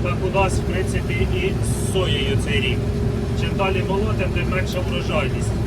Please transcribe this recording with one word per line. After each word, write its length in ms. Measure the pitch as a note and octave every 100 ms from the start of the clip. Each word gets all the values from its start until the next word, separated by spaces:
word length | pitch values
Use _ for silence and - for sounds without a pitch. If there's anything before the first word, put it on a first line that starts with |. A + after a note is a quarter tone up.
так 120 | - - F#3
у 60 | G3
нас, 140 | F#3+
в 80 | F#3+
принципі, 640 | - F#3 F#3 F3+ F3+ F#3 F#3+ F#3
і 160 | F#3+ - -
з 280 | - -
соєю 440 | F#3+ - - - - -
цей 160 | -
рік. 160 | - - - - - - - -
Чим 80 | - F#3
далі 260 | F#3+ F#3 F3+
молотим, 400 | F#3+ G#3+ G#3+ F#3
тим 160 | - C4+
менша 260 | C#4+ C4+ - C4+
врожайність. 640 | - - - C#3 - - -